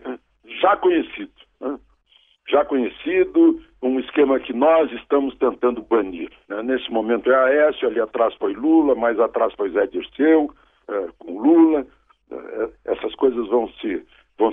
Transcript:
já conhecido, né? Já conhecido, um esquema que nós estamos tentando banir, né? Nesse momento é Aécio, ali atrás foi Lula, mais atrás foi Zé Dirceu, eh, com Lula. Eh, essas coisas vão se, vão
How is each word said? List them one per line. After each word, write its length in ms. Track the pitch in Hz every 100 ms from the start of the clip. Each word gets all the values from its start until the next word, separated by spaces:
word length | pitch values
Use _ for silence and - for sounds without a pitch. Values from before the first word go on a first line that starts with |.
| 131 127 _ _ _ -
já 160 | 190 202
conhecido, 560 | 185 165 123 - 101 _ _ _
né? 200 | - 143 _ _ _ _ _ _ -
Já 160 | 139 143
conhecido, 1000 | 139 110 - 156 185 185 165 165 160 - _
um 180 | 127 131
esquema 380 | 127 - 139 131
que 140 | 127
nós 380 | 120 147 165 143
estamos 440 | 117 - 143 139 -
tentando 440 | 127 - 123 120
banir, 480 | 107 117 95 87 - - _
né? 140 | 101
Nesse 300 | 117 131 -
momento 400 | 120 110 117 120
é 40 | 131
Aécio, 520 | 131 143 151 - 123
ali 120 | 113
atrás 360 | 110 120 113 -
foi 180 | 104
Lula, 400 | 101 143 160 143
mais 260 | 117 117 113
atrás 320 | 113 117 107 -
foi 160 | 101
Zé 160 | 101 98
Dirceu, 680 | - - - 151 160 147 - _ _ -
eh, 180 | 101 87 -
com 220 | 82 92
Lula. 480 | 127 165 160 151 127 _ _ _ _
Eh, 400 | - - 110 110 - -
essas 300 | - 110 -
coisas 320 | 135 120 107
vão 220 | 120 110
se, 320 | - 113 87 - _ _ _
vão 140 | 110